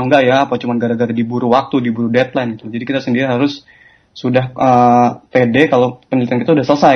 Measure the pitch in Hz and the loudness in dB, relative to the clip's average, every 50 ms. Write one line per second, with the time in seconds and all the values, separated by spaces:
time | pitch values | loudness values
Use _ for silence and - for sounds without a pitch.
0 | 127 127 147 139 131 123 131 135 139 135 127 117 - 120 120 117 117 117 117 113 | 0 2 2 2 4 4 2 2 0 0 -2 -4 -4 -4 -4 -2 -2 -2 -2 -2
1 | 120 113 113 117 117 117 120 120 127 117 120 135 - - - 135 120 120 113 117 | -2 -2 -2 -4 -4 -4 -4 -2 0 2 2 2 2 0 -2 -2 -2 -2 -4 -4
2 | 117 113 113 127 127 - - 139 123 113 110 110 - 107 117 117 123 143 135 135 | -4 -2 0 -2 -2 -2 -4 -6 -4 -6 -6 -10 -12 -12 -10 -8 -6 -6 -6 -6
3 | 131 - 120 123 135 131 123 120 139 143 143 - - _ _ _ - _ _ _ | -4 -2 -2 -2 -2 -2 -2 -2 -2 -2 -4 -8 -18 _ _ _ -20 _ _ _
4 | _ _ - - - 127 127 127 127 127 - - 135 131 123 123 123 123 120 123 | _ _ -14 -8 -4 -2 -2 -2 -2 -4 -4 -2 0 2 4 4 4 4 4 4
5 | 123 120 120 - _ _ - 127 123 117 113 131 160 151 139 123 123 123 123 - | 2 0 -2 -6 _ _ -2 0 0 2 2 2 2 2 2 2 0 0 -2 -8
6 | _ - 135 131 123 120 127 120 - - 160 147 127 151 147 143 180 151 135 | _ -4 -4 -2 -2 -2 -2 -2 0 0 0 2 2 0 2 4 4 4 4